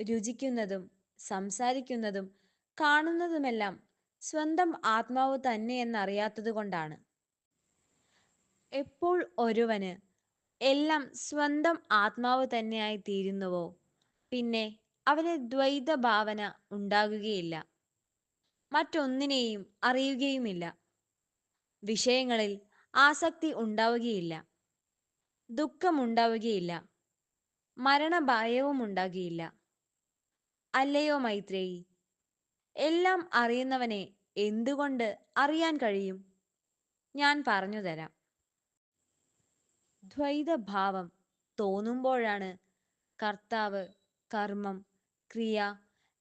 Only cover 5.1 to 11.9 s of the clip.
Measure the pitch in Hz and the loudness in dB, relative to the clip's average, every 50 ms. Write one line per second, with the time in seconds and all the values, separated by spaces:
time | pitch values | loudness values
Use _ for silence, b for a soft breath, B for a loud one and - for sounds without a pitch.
5.1 | 247 262 262 262 269 269 262 262 226 214 220 233 254 247 240 233 233 214 196 190 | 0 2 2 2 2 0 0 0 -2 0 -2 -2 -2 -2 -2 -2 0 -2 0 0
6.1 | 202 202 208 214 214 - 208 226 220 214 214 202 180 170 160 156 156 - _ _ | 0 0 0 -2 -2 -4 -4 -4 -2 -2 -4 -2 -2 -4 -4 -4 -8 -14 _ _
7.1 | _ _ _ _ _ _ _ _ _ _ _ _ _ _ _ _ _ _ _ _ | _ _ _ _ _ _ _ _ _ _ _ _ _ _ _ _ _ _ _ _
8.1 | _ _ _ _ _ _ _ _ _ _ _ _ - 269 285 - _ - - 349 | _ _ _ _ _ _ _ _ _ _ _ _ -6 -6 -6 -6 _ -2 0 2
9.1 | 359 359 - - - - 240 233 226 220 233 226 220 202 196 185 175 185 _ _ | 2 2 0 -2 -2 0 0 2 2 2 2 2 0 -2 -2 -6 -8 -12 _ _
10.1 | _ _ _ _ _ _ _ _ _ - - 269 269 285 294 311 311 302 269 - | _ _ _ _ _ _ _ _ _ 0 2 4 4 4 4 2 0 0 -2 -4
11.1 | - 247 - - 294 294 294 294 294 294 302 330 330 - - - | -12 -14 -12 -6 -2 0 0 0 0 2 2 2 0 0 -2 0